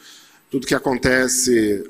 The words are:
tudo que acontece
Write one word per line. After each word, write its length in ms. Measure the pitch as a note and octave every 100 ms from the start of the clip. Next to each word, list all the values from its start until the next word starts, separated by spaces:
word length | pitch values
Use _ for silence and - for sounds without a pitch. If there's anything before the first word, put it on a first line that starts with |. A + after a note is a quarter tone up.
| - - - _ -
tudo 160 | C#3 B2
que 80 |
acontece 1080 | C#3 C#3+ B2 C3 B2+ B2+ - B2 A#2 G#2+ G2+